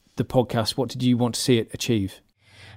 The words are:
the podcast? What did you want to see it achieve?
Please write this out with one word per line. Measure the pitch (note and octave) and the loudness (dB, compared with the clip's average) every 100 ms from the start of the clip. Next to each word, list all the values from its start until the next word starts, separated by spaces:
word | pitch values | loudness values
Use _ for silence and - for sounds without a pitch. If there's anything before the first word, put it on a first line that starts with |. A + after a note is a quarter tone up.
| _ - | _ -6
the | A#2+ | 0
podcast? | C3 A2+ A#2+ A2 - | 2 2 0 -2 -2
What | A#2 | -6
did | C3 | -2
you | B2 A#2+ | 0 2
want | A#2+ A2 | 0 0
to | |
see | - A#2+ | 2 2
it | G#2+ | 0
achieve? | - - A2+ F#2+ - _ _ _ - - | -6 -2 0 -2 -6 _ _ _ -20 -20